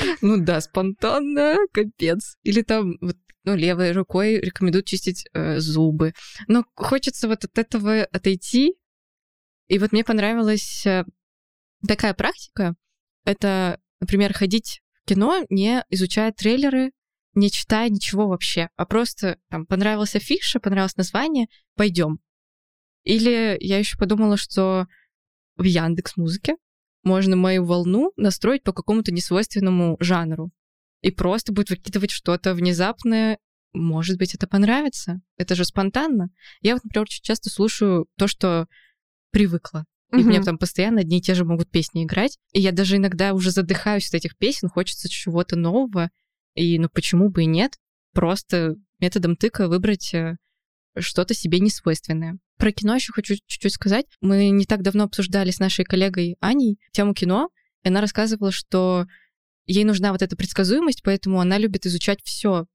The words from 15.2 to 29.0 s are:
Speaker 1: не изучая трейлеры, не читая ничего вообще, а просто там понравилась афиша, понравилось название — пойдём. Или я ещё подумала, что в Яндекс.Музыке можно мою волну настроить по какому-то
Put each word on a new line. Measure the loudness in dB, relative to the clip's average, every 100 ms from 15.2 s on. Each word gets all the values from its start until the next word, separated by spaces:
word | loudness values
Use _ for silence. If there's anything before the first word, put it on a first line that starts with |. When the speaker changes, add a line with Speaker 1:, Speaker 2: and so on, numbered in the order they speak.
| 2 0 0
Speaker 1:
не | 0 2 0 -2
изучая | -2 -2 0 -2
трейлеры, | 0 0 2 2 0 -2 -6 _ _ _ 2
не | 2
читая | 0 0 0 2
ничего | -2 -2 -2 0
вообще, | -2 -2 -2 -4 -6
а | -2
просто | -2 -2 -4 -6 -6 _
там | -10 -4
понравилась | 0 0 0 -2 -4
афиша, | -2 -2 -2 -2
понравилось | 0 0 0 -2
название — | -2 -2 0 0 -2 _ _ -2
пойдём. | 0 2 0 -2 _ _ _ _ _ _ _ _ 0
Или | 2 4 2 0 -2
я | 0 0
ещё | 0 -2
подумала, | 0 2 2 2
что | -2 0 0 0 -4 _ _ _ _ _ _ -2
в |
Яндекс.Музыке | 2 2 2 -2 -4 -4 -4 -2 -4 -6 _ _ _ _
можно | 0 2 4 4
мою | 4 2 2
волну | 0 2 2 0 2
настроить | 0 2 0 0
по | -2
какому-то | -4 0 0